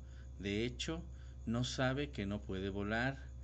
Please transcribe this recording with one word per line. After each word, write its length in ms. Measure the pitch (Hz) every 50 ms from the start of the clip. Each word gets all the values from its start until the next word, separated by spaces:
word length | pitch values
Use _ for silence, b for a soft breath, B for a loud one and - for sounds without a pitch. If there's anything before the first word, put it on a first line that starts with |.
| B B B B B B - -
De 280 | 92 101 101 107 117
hecho, 360 | 127 123 - - 165 160 170 175 - B B B B B B -
no 180 | 113 113 120 127
sabe 460 | 127 - - 131 127 131 143 147 -
que 160 | - - 101
no 160 | 98 104 104
puede 260 | - - 95 92 95 98
volar 480 | 95 101 101 104 110 117 123 135 139 - - - - B